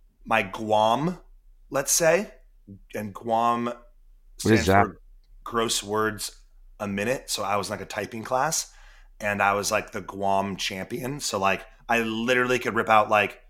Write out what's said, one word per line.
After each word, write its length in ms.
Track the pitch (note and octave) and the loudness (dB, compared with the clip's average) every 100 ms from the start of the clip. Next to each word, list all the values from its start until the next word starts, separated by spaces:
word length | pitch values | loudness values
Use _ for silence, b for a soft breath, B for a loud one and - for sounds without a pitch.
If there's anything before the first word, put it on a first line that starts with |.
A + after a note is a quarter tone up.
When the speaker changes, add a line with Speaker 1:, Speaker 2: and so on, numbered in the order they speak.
| _ _ - | _ _ -2
Speaker 1:
my 160 | A2+ | 0
guam, 760 | F#2+ - G#2+ G#2+ A2 A#2+ D#3+ F3 - - - - - | 0 -6 0 4 4 2 0 -6 -14 -20 -20 -20 -6
let's 220 | C#3 C#3 | -4 0
say, 400 | - D#3+ E3+ G#3+ - - _ - G2 - | 2 4 2 0 -12 -20 _ -20 -20 -14
and 200 | A2 G#2+ | -10 -10
guam 580 | F#2+ A#2 A2+ A#2 A#2 A#2+ - - - - - - - | -10 -2 2 2 2 -2 -6 -16 -20 -20 -20 -20 -4
Speaker 2:
What 100 | G#2 | 2
is 100 | A2 | 4
Speaker 1:
stands 20 | E2 | 6
Speaker 2:
that? 200 | G2 G2+ | 4 4
Speaker 1:
for 140 | - - - _ - | -2 -20 -20 _ -18
gross 380 | - A#2 A#2 - | -6 -2 -2 -2
words 500 | G2 G#2+ A2 G#2 - - - - - - | -2 -2 -2 -2 -10 -12 -20 -20 -20 -8
a 80 | G2+ | -4
minute. 420 | G2+ G#2+ C3 - | -2 -2 -4 -4
So 140 | - | -6
I 120 | G2 G2+ | -2 -2
was 120 | F#2+ | -2
in, 40 | |
like, 100 | G2 | -8
a 40 | F#2 | -8
typing 380 | - F#2+ A2+ | -8 -8 -10
class, 480 | G#2 B2+ D3 D#3+ - b b b b - | -4 -2 0 -2 -6 b b b b -8
and 220 | G#2 G2+ | -4 0
I 120 | G2+ | 2
was, 180 | G2+ F#2+ | 2 0
like, 200 | G#2 - | -2 -2
the 100 | G#2 | -10
guam 540 | F2+ G2 G2 G2 G2 F#2 | -10 -4 0 2 0 -4
champion. 640 | - F#2+ F#2 - B2+ D3 | -6 -6 -8 -8 -8 -8
So, 180 | - G#2 | -6 -2
like, 260 | G2 F#2+ - b - | 0 -2 -6 b 0
I 120 | A#2 | 0
literally 580 | A2+ A2 A#2 B2 B2 B2+ | 0 -2 2 2 2 0
could 140 | B2 G#2+ | 0 -2
rip 140 | A2 | 4
out, 200 | A2 G#2+ | 4 6
like, 300 | G#2+ G2+ - | 4 2 -2